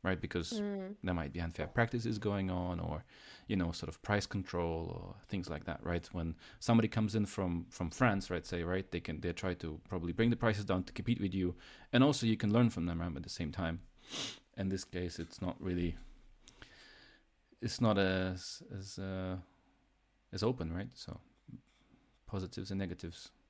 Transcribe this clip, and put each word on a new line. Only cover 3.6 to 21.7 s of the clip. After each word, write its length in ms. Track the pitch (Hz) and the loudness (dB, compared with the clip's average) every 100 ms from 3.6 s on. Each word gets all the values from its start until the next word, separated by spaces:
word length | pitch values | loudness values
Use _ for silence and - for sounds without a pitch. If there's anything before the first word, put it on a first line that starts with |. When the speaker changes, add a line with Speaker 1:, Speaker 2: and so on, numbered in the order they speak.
| 85 | 0
Speaker 1:
sort 160 | 85 80 | -2 -8
of 140 | - | -8
price 240 | - 104 - | 0 0 2
control 640 | 101 90 87 82 82 85 | -4 -2 -2 0 -2 -4
or 220 | 85 90 - - | -6 -10 -14 -6
things 200 | 98 87 | -6 -4
like 140 | 73 | -6
that, 160 | - - | -6 -6
right? 240 | - 87 - | -2 -2 -2
When 240 | 90 82 80 - - | -4 -4 -4 -14 -6
somebody 300 | - 113 110 | 4 6 6
comes 260 | - 107 110 | 2 2 2
in 100 | 101 | 0
from, 400 | - 92 87 85 | 0 0 0 -4
from 200 | - 85 | -4 -4
France, 380 | - 127 98 95 | 4 4 4 0
right, 160 | 87 - | -4 -2
say, 180 | 90 | -2
right, 280 | 85 92 98 | 0 0 -2
they 80 | 85 | -4
can, 220 | - 78 | -4 -4
they 100 | 87 | -2
try 220 | 82 92 | -2 -2
to 260 | 87 80 76 - | -2 -4 -6 -6
probably 240 | 92 85 | -4 -2
bring 200 | 85 117 | 4 4
the 40 | 120 | 4
prices 300 | 113 104 98 | 2 2 2
down 180 | 92 | 2
to 80 | 90 | 0
compete 300 | - 98 123 | -4 0 0
with 120 | 98 | 2
you, 220 | 95 90 85 - - - | 2 0 -2 -14 -20 2
and 100 | 123 | 6
also 220 | 135 135 113 | 6 6 2
you 100 | 110 | 2
can 160 | 104 | 4
learn 180 | 110 120 | 6 6
from 180 | 92 85 | 4 -2
them, 120 | 85 | 0
right, 160 | 87 71 | -2 -4
at 80 | |
the 60 | - | -8
same 240 | - 80 | -4 -4
time. 260 | 95 82 85 - _ - - - - _ - | -2 -2 -2 -8 _ -10 -6 -6 -8 _ -4
In 100 | 95 | -2
this 160 | 95 | -2
case, 340 | - 90 90 - | -4 -4 -4 -4
it's 240 | 82 - | -8 -4
not 140 | 90 87 | -6 -2
really, 340 | 92 90 87 82 - - - - - - - - - - - - _ _ _ _ | -2 2 0 -2 -10 -18 -20 -20 -20 -20 -20 -20 -20 -20 -20 -20 _ _ _ _
it's 180 | 110 - | -4 4
not 180 | 117 101 | 4 6
as, 640 | 95 92 92 92 - - - 101 | 6 4 2 -2 -8 -12 -10 -10
as, 220 | 95 - | -8 -8
uh, 380 | 95 95 92 92 - _ _ _ _ _ _ _ _ | -4 -4 -4 -4 -8 _ _ _ _ _ _ _ _
as 100 | 92 | 0
open, 300 | 107 127 80 | 0 0 -2
right? 140 | 85 101 - | -4 -6 -10
So 240 | - - _ _ - - _ | -12 -12 _ _ -18 -18 _